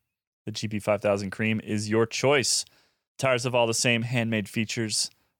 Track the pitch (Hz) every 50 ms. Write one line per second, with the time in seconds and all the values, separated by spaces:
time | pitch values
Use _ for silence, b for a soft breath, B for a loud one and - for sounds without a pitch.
0 | _ _ _ _ _ _ _ _ _ - 107 - - 107 110 104 - - 104 101
1 | - 104 101 101 104 95 - - 110 110 110 107 - - 107 104 104 104 107 113
2 | 113 - - - - 131 147 143 110 - - - b b b b b b b b
3 | b _ _ - - 135 127 120 120 127 120 120 117 113 113 - - 127 117 113
4 | 117 120 127 120 113 113 113 107 101 - - 117 110 - - 123 113 107 107 -
5 | - - - _ _ _ _